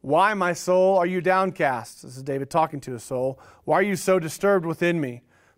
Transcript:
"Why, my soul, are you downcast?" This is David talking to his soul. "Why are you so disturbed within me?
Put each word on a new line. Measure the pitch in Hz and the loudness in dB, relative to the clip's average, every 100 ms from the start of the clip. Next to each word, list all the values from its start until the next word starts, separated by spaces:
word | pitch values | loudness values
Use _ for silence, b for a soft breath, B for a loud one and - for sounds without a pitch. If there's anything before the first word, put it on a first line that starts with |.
"Why, | 131 151 196 | 0 2 4
my | 208 180 | 2 -2
soul, | 170 - 185 185 196 | -2 0 2 4 4
are | 175 | 2
you | 185 | 0
downcast?" | 170 185 190 185 151 123 110 - | 0 2 0 0 -2 -2 -8 -18
This | - 127 | -18 -14
is | |
David | 135 139 135 | -6 -6 -2
talking | 170 160 151 | -2 -2 -4
to | 131 | -10
his | 120 | -12
soul. | - 131 131 135 B B | -8 -4 -4 -6 B B
"Why | - 151 | -2 0
are | |
you | 202 | 2
so | 190 - 185 | 0 2 2
disturbed | 160 - 202 196 165 | 0 -2 2 2 0
within | 160 175 170 | -2 0 0
me? | 139 120 _ b b | -2 -8 _ b b